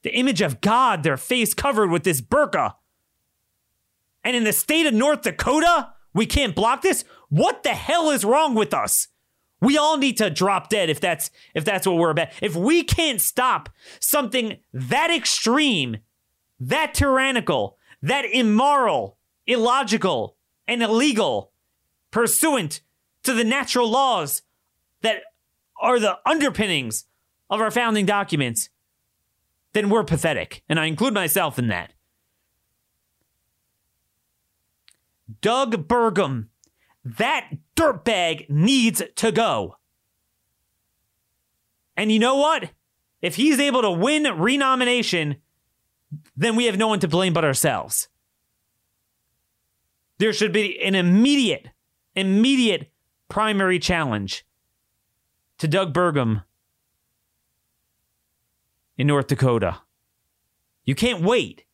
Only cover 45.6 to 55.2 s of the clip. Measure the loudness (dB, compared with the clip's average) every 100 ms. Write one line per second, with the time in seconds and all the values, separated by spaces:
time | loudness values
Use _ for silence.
45.6 | _ _ _ _ _ -18 _ -4 0 2
46.6 | 0 0 0 0 0 0 2 2 0 2
47.6 | 0 0 -4 -8 -8 _ _ _ _ _
48.6 | _ _ _ _ _ _ _ _ _ _
49.6 | _ _ _ _ _ _ -2 0 0 0
50.6 | -2 -4 -2 2 4 4 4 4 2 -2
51.6 | -8 _ _ _ _ -6 0 2 2 4
52.6 | 2 0 -8 _ _ _ _ -4 -2 0
53.6 | 0 0 0 -2 0 -4 -4 -10 _ _
54.6 | _ _ _ _ _ _